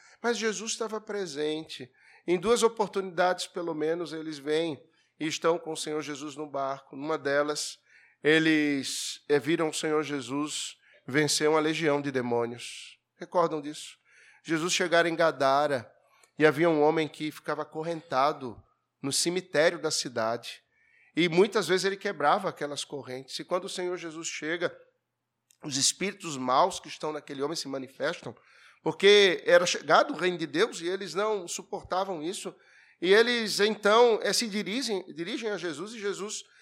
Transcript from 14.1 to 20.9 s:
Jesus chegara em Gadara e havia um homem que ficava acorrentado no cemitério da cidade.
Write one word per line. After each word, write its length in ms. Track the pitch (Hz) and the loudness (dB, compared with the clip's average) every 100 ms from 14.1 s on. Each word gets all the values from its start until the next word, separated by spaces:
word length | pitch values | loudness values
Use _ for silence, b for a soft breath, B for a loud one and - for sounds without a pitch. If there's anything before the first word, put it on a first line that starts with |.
| b b b | b b b
Jesus 300 | - 160 175 | -2 -2 0
chegara 360 | - 180 170 170 | 0 2 4 4
em 60 | |
Gadara 760 | 165 165 135 135 139 147 135 107 _ b b b - | 2 2 2 2 4 2 -2 -6 _ b b b 4
e 80 | 151 | 4
havia 240 | 139 170 | 6 2
um 120 | 151 | 4
homem 240 | 151 160 151 | 4 4 -2
que 240 | - 156 | -4 -10
ficava 320 | - - 151 | -8 -8 -6
acorrentado 960 | 147 156 160 165 - 131 139 151 127 101 _ _ _ - | -6 -8 -6 -8 -2 2 2 0 -10 -12 _ _ _ -10
no 100 | 139 | -4
cemitério 640 | 135 175 180 180 147 165 165 | -2 0 -2 -2 2 2 2
da 120 | 151 | -4
cidade. 720 | - 147 117 110 120 - - _ b b | -4 -4 -2 -2 -4 -8 -18 _ b b